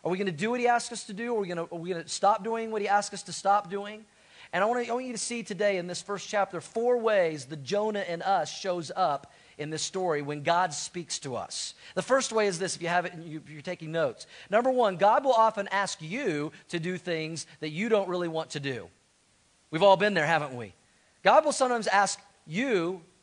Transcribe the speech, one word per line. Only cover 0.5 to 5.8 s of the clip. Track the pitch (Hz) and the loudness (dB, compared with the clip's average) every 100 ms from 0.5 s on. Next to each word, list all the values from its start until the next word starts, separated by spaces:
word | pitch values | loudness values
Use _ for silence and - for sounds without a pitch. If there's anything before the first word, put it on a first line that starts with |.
what | 247 | 0
he | 240 | 2
asks | 240 - | 2 0
us | 226 | -12
to | - | -12
do? | 196 233 | -8 -4
Or | 233 | -4
are | |
we | 190 | -4
gonna, | 175 | -6
are | 170 170 | -6 -8
we | 170 | -6
gonna | 175 147 | -8 -8
stop | - 196 214 | 2 2 2
doing | 202 226 226 | 0 -4 -4
what | 220 | -4
he | 202 | 2
asks | 202 202 | 2 2
us | 196 | -10
to | - | -12
stop | 170 196 202 202 | -4 2 2 2
doing? | 202 202 214 220 _ _ - - | -8 -8 -12 -20 _ _ -20 -6
And | 175 | 0
I | 208 | 2
wanna, | 247 | 2
I | 240 | 0
want | 240 254 | -4 -4
you | |
to | 226 | -6
see | - 240 | -6 -6
today | 226 185 208 | -6 0 2
in | 196 | 2